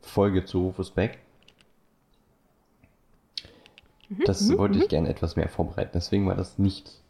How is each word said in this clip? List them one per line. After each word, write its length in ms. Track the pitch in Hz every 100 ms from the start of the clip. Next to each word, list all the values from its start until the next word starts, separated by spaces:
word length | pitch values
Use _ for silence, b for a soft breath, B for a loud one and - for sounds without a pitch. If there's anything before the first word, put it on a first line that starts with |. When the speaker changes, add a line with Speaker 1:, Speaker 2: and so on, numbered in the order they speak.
Speaker 1:
Folge 440 | - - 101 95 90
zu 160 | 92 92
Rufus 260 | 92 92
Beck. 280 | - 107 - _ _ _ _ _ _ _ _ _ _ _ _ _ _ _ _ _ _ _ _ _ - B B B - _ _ _
Speaker 2:
Mhm, 140 | 202 330
Speaker 1:
Das 160 | 95 202
Speaker 2:
mhm, 100 | 339
Speaker 1:
wollte 180 | - 202
Speaker 2:
mhm. 60 |
Speaker 1:
ich 60 | 392
gerne 200 | 76 82
etwas 260 | - 82 85
mehr 140 | 80
vorbereiten. 420 | - 85 - -
Deswegen 340 | 90 - 101 98
war 80 | 90
das 220 | 92 -
nicht 440 | 98 95 - -